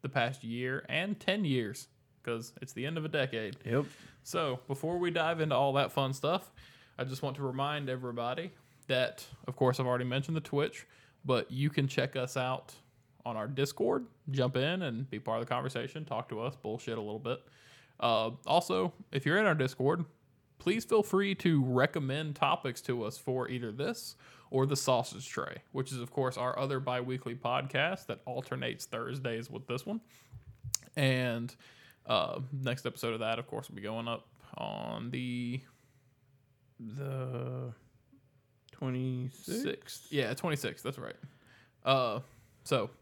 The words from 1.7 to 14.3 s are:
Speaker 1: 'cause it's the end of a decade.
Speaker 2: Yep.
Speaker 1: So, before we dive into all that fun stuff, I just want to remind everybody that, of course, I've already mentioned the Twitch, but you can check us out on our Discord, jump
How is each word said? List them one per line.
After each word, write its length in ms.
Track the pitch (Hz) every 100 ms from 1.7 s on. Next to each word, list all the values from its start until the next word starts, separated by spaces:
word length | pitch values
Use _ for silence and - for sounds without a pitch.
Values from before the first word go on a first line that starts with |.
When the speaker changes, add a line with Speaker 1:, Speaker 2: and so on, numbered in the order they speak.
| - - _ _ _
Speaker 1:
'cause 300 | - 117 113 -
it's 120 | 127
the 120 | - 135
end 120 | 165
of 80 | 156
a 20 |
decade. 460 | 156 131 113 107 - 113
Speaker 2:
Yep. 200 | 120 143 - - -
Speaker 1:
So, 360 | - 170 151 127 -
before 300 | 135 160 175
we 120 | 175
dive 300 | 170 160 165
into 160 | 156 127
all 160 | 139
that 180 | 135 139
fun 200 | - 135
stuff, 380 | 135 143 185 - - - - - -
I 40 |
just 180 | 127 131
want 120 | 143 139
to 60 |
remind 460 | 135 131 139 147 139
everybody 600 | 127 123 120 117 127 185 - _ _ -
that, 380 | 127 127 - - - -
of 80 | 131
course, 240 | 127 127
I've 60 | 127
already 180 | 123 123
mentioned 300 | 131 135 160
the 40 |
Twitch, 440 | 147 143 156 - - - - _ 131
but 240 | 127 -
you 180 | 131 143
can 180 | 147 139
check 280 | - 135 135
us 200 | 127 135
out 380 | 127 131 - - _ _ _ _ 120
on 120 | 110
our 100 | 107
Discord, 580 | 139 139 - 214 - 247 _
jump 260 | -